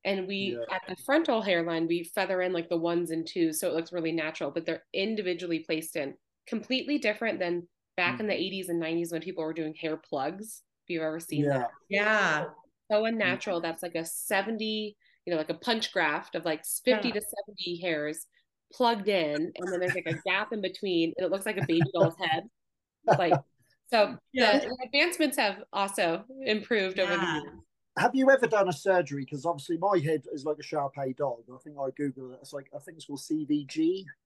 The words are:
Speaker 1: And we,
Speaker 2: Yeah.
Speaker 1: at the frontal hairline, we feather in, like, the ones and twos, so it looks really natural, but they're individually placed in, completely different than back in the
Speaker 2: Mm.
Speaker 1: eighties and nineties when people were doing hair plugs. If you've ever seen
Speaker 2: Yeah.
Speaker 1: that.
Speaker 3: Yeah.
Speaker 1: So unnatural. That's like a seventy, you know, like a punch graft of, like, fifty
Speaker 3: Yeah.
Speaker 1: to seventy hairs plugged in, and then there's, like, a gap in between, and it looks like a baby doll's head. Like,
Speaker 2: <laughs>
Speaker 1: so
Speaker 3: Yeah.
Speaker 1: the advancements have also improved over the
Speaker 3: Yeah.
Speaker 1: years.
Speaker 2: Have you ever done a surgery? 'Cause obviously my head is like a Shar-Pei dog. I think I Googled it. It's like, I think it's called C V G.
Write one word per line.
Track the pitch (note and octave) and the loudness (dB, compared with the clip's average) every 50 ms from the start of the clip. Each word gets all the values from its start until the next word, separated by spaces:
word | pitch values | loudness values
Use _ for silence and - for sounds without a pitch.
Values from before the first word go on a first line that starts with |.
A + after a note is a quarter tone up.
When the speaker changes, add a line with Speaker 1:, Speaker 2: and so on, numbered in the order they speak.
| _ | _
Speaker 1:
And | - G3 G3 F#3 F#3+ | -2 -2 -2 -2 -4
we, | G3 G3 G3 - A#3+ - | -4 -2 -2 -2 -2 -4
Speaker 2:
Yeah. | - - F#3 | -4 -4 -6
Speaker 1:
at | - - | -6 -6
the | - F#3 - - | -8 -12 -10 -2
frontal | - C4+ D#4+ E4 - A#3+ A3 | 2 4 4 4 4 2 2
hairline, | G3+ G3+ F3+ E3+ E3 E3+ E3+ E3 E3 E3 | 4 4 2 2 2 2 0 0 2 2
we | E3+ F3 E3+ | 0 -2 -2
feather | - - G#3 F#3+ F#3 F#3+ F#3 | -4 -2 -2 0 0 2 0
in, | F3+ F3+ | 0 0
like, | F#3 E3+ E3 E3+ | 0 -2 -2 0
the | F3+ E3+ | -2 0
ones | E3 E3+ F3 E3+ F3 E3+ | 2 2 2 0 0 0
and | E3 E3 D#3+ | -2 -4 -4
twos, | - - F#3+ E3 D#3+ D#3 D#3 | -4 0 0 0 2 2 0
so | - F3+ | -2 0
it | - | 0
looks | D#3+ E3 - - | -2 -4 -4 -4
really | F3+ D#3+ E3 | -4 -2 -2
natural, | D#3+ E3 D#3 D#3 D#3+ - F3 C#3 | -2 0 -2 -4 -4 -4 -6 -4
but | C#3+ E3+ E3 | -4 -4 -4
they're | E3+ E3 D#3+ _ _ | -2 -6 -6 _ _
individually | - F#3 G3 G#3+ A3 G#3 G3+ F3+ F3+ E3+ F3+ E3+ E3+ D#3+ | -4 -2 0 0 -2 -2 -2 -2 -2 -4 -2 -2 -2 -4
placed | D#3+ - E3 D#3+ D#3+ - - | -2 -2 -2 -2 -2 -4 -4
in, | E3 C#3+ C#3 - _ _ _ _ _ _ | -4 -4 -4 -6 _ _ _ _ _ _
completely | - - G#3+ G3+ - C4 C4 - - D4 D4 | -6 -6 -6 -2 -2 -2 -2 0 0 -2 0
different | - G#3+ G#3 - A#3 A3+ F#3 - | 2 0 0 0 -2 -2 -2 0
than | F#3 F3 F3 F3 F3 _ _ _ _ _ _ | 0 0 0 -2 -4 _ _ _ _ _ _
back | - F3+ F3 - - | 0 0 0 0 0
in | G#3+ G#3 | 0 0
the | F#3+ | 0
Speaker 2:
Mm. | - | 0
Speaker 1:
eighties | F#3+ F#3+ F#3+ F#3+ F#3 F3+ | 0 -2 -2 -6 -4 -2
and | E3+ E3+ | -2 -2
nineties | E3 D#3+ E3 E3+ E3+ E3+ E3+ | 0 0 -2 -2 -2 -2 -4
when | D#3+ | -6
people | D#3+ F3+ F3+ F#3 D#3+ | -6 -6 -6 -4 -4
were | D#3 D#3+ | -4 -4
doing | E3 D#3+ D#3 D#3 | -4 -6 -6 -6
hair | - - D#3+ D#3 | -6 -6 -6 -6
plugs. | D#3+ - _ - C#3+ C3 D3 F3+ G3 G#3+ A3 - - _ _ _ _ _ | -6 -6 _ -4 -2 -2 -2 -4 -6 -12 -14 -14 -18 _ _ _ _ _
If | _ | _
you've | F3 D#3+ D#3+ | -4 -2 -2
ever | D#3 D#3 E3 | -2 -4 -4
seen | D#3+ - D#3 D3 D3 | -8 -4 -2 0 2
Speaker 2:
Yeah. | D3 C#3 C3 | 2 2 2
Speaker 1:
that. | A#2+ A#2 - - _ _ | 0 -2 -6 -10 _ _
Speaker 3:
Yeah. | G3 G3+ G#3 G#3+ A3 G#3+ G3 F3 D#3 D3+ C#3 - - - - _ _ _ _ _ | 0 2 4 4 4 4 4 4 2 2 0 -4 -8 -16 -20 _ _ _ _ _
Speaker 1:
So | G#3+ G#3 A3 | 2 4 4
unnatural. | A3+ A3+ A3 G#3 F3+ F3+ - - A3 F#3 E3+ | 2 0 2 2 2 2 0 -2 -2 -2 -2
That's | E3 E3 D#3+ - | -2 -4 -6 -4
like | - F3 - | -8 -4 -4
a | E3 E3 | -4 -4
seventy, | E3+ - - - - G#3+ G3 G3 G#3+ A3+ G#3+ A3 A3 G#3+ G#3+ G#3+ G#3 G#3 _ _ _ _ _ _ | -4 -8 -8 -2 0 2 2 2 0 -2 -2 -2 -2 -2 -2 -4 -6 -8 _ _ _ _ _ _
you | - | -2
know, | F3 D#3+ | -2 -2
like | D#3 - | 0 -2
a | E3 | -4
punch | - - B3 A3+ A3+ G#3+ - | -4 0 0 0 0 0 -2
graft | - F#3+ E3 D3+ D3 E3 - - - | 0 0 2 2 2 0 -4 -4 -8
of, | E3+ E3 | -4 -2
like, | F3 D#3 D#3 - | -2 -2 -2 -4
fifty | - - - - B3+ A3 G#3+ G#3 A#3+ | -6 -6 0 2 4 4 4 2 0
Speaker 3:
Yeah. | G#3 | -2
Speaker 1:
to | G#3 | -2
seventy | G#3 - - G#3 G3+ - G#3 - F3+ F3 F3 E3+ | -6 -6 -10 -10 -10 -12 -12 -10 -8 -8 -6 -4
hairs | F3 F3+ D#3+ D3+ D3 D3+ D#3 D#3 - _ _ _ _ _ _ _ _ _ | -2 -2 -2 0 -2 -4 -6 -8 -12 _ _ _ _ _ _ _ _ _
plugged | - - B3+ A#3 A#3 G#3 G3 G#3 | -2 2 2 2 2 2 0 0
in, | G3+ F#3 D#3+ D3 D3 D3 D#3+ F3 - | 2 2 2 2 0 -2 -2 -4 -6
and | - F#3 F#3 F#3 | -6 -6 -4 -2
then | F3 | -2
there's, | F3+ F3+ F3+ | 0 0 -2
like, | F#3 F3 | -2 -2
a | D#3+ D#3 - - | -4 -4 -4 -2
gap | F#3+ F#3 G3 G#3+ - A#3 | 0 0 0 0 -2 -6
in | G#3+ | -4
between, | F#3+ F#3 F#3 - - G3 F3+ E3+ E3 E3 D#3+ - | -4 -6 -6 -4 -4 0 2 2 2 2 0 -2
and | F#3 | -2
it | E3+ | 0
looks | F3+ F#3+ - A3 | 0 -2 -2 -2
like | G#3+ G3+ | -2 -2
a | E3+ | 0
baby | - E3 E3 E3 C3 - | 2 4 4 4 2 4
doll's | E3+ - D#3+ D#3+ - | 4 2 2 2 -2
head. | - E3 D#3 E3 - - _ _ _ _ _ _ _ _ _ _ _ - | -2 -2 -2 -2 -4 -8 _ _ _ _ _ _ _ _ _ _ _ 2
Like, | G3+ - F#3 E3 E3 | 4 4 6 4 2
Speaker 2:
<laughs> | D3 - _ _ _ _ _ _ _ _ - | 2 0 _ _ _ _ _ _ _ _ 0
Speaker 1:
so | - A3+ G#3 - - - _ _ - | 4 4 4 4 2 -10 _ _ 2
Speaker 3:
Yeah. | B3+ A#3 A3 G#3 C#4+ | 4 6 6 6 6
Speaker 1:
the | C4 - B3+ B3+ B3+ | 4 0 -6 -6 -8
advancements | A#3 C#4 C#4 D#4 F4 F4 - D#4 C#4+ C#4 - | 0 2 2 4 4 4 2 2 2 4 2
have | A#3+ G3+ G3 G3 - _ - | 2 2 0 -2 -10 _ -2
also | G3 G3 G3+ - - G3 E3+ E3 - G#3 - C4 C4+ | -2 -2 0 0 0 2 2 2 0 -4 -10 -14 -6
improved | C4+ B3 G#3+ G#3+ G3+ - A#3+ G#3+ F#3+ F#3+ F#3 G3 | 0 0 0 0 2 0 2 2 2 0 2 0
over | F#3+ F#3+ | 2 2
the | G3+ G3+ | 2 2
Speaker 3:
Yeah. | F#3 E3+ D#3 D3+ | 2 0 0 -2
Speaker 1:
years. | C#3+ - - - - _ _ _ _ _ _ - | -4 -6 -14 -18 -20 _ _ _ _ _ _ 2
Speaker 2:
Have | F#3 B3+ - | 2 4 4
you | C4 C4 C4 | 6 8 8
ever | C4+ C4 B3 | 8 8 6
done | A#3 A3+ G#3 G3 F#3 | 4 4 4 4 4
a | E3+ | 2
surgery? | - - G3 F#3 F3+ E3+ C#3 C#3+ C#3+ C3+ | -2 2 4 4 4 4 2 -4 -6 -6
'Cause | - D3+ C#3 B2+ E3+ | -6 -8 -4 -2 -2
obviously | E3+ D3 C#3 - E3+ E3 | -2 -2 -4 -4 -4 0
my | F3 G3+ G3+ F3+ | 2 2 2 4
head | C#3 D#3+ D#3+ D3+ C3+ - | 2 2 0 0 -2 -6
is | - D3 C3+ | -10 -6 -4
like | D3+ D3+ D3 | -4 -4 -4
a | D3 | -6
Shar-Pei | - - D3+ C#3 C#3 - C#3+ C#3 C3 B2+ | -6 -4 -2 -2 -2 -4 -4 -6 -6 -2
dog. | - C#3+ C3+ A#2+ A#2 A2+ A2 | -2 -2 -4 -4 -6 -12 -20
I | B2+ C3 _ | -20 -18 _
think | D#3 D3 C#3+ | -18 -8 -6
I | C#3 C3+ | -6 -6
Googled | B2+ - D3 C#3+ B2+ C3+ C3 B2+ B2+ | -4 -2 -4 -4 -4 -6 -12 -14 -14
it. | - | -18
It's | - C#3 - | -20 -14 -14
like, | C#3+ C3+ - - | -14 -14 -12 -16
I | C#3+ | -16
think | - - E3 D#3+ | -16 -16 -18 -18
it's | - - | -12 -12
called | C#3+ C#3 | -12 -12
C | - - D#3 D#3 D3+ | -6 -4 -4 -4 0
V | C3+ D3 D3 C#3+ | 0 0 0 0
G. | C3 - D#3 D#3+ E3 F#3 F#3+ F#3+ D3+ - _ _ | -4 -2 0 2 2 2 0 -4 -12 -20 _ _